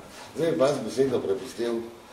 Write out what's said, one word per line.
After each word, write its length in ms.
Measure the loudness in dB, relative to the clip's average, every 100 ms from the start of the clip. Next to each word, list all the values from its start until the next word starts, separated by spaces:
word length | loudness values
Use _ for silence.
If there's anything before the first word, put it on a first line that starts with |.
| -14 -16 -12 0
Zdaj 160 | 0
bi 80 | 4
jaz 200 | 4 4
besedo 360 | -2 2 2 4
prepustil 640 | 2 -2 -2 -4 -2 -2 -4 -12 -20